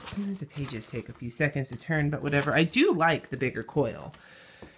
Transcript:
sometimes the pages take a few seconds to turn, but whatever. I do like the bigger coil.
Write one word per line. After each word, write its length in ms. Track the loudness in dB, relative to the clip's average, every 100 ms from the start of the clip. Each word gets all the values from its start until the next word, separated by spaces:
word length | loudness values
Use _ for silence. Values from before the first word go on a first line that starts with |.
| -10
sometimes 340 | -6 -6 -6
the 60 | -8
pages 380 | -6 -6 -6
take 240 | -8 -10 -10
a 40 |
few 180 | -10 -8
seconds 380 | 0 0 0 -4
to 80 | -6
turn, 340 | -2 0 2
but 140 | 0
whatever. 280 | 2 2 4
I 120 | 4
do 280 | 4 4 4
like 360 | 6 4 2 -2
the 80 | -4
bigger 260 | -2 -2
coil. 500 | -2 0 0 -2 -12 -16 -20 -20 -20 -20 -20